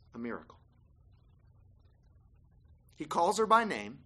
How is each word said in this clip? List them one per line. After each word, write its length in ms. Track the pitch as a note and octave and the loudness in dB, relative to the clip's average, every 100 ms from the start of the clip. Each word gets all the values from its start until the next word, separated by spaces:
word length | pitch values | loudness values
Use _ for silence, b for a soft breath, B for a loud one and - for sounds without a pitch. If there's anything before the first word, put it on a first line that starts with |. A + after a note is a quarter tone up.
| - | -18
a 40 | A#2+ | -10
miracle. 420 | A#2+ F#2 D2+ - - _ - - - - _ - - - - - - _ _ - - - - - - - _ - | -8 -8 -12 -20 -20 _ -20 -20 -20 -20 _ -20 -20 -20 -20 -20 -20 _ _ -20 -20 -20 -20 -20 -20 -20 _ -14
He 100 | D#3 | -6
calls 320 | F#3 F3 G3+ | 0 2 2
her 80 | G#3+ | 4
by 180 | A3+ | 4
name 400 | G#3+ A#2+ G#2 - | 4 -2 -8 -12